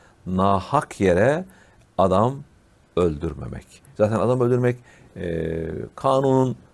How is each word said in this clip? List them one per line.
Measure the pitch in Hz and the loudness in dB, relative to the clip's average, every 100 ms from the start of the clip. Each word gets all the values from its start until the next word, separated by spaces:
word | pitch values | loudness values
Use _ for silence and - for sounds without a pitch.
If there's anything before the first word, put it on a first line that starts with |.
| _ _ 90 | _ _ -6
nahak | 92 98 98 - 143 - - | 0 2 2 0 -2 -2 0
yere | 95 87 120 156 190 - _ _ _ - | 2 4 2 0 -6 -18 _ _ _ 0
adam | 95 104 120 139 - _ _ _ _ - | 2 4 2 -2 -16 _ _ _ _ 0
öldürmemek. | 87 73 82 71 62 64 - - - - | 0 -2 -8 -8 -12 -14 -16 -20 -14 -2
Zaten | 107 110 | 0 2
adam | 110 127 | 0 2
öldürmek, | 120 123 123 123 - - - - | 2 2 0 -2 -12 -20 -20 -10
e, | 87 82 82 82 80 - - | -6 -4 -4 -6 -6 -10 -12
kanunun | - 135 135 135 131 131 - - | -4 0 2 2 2 2 -4 -14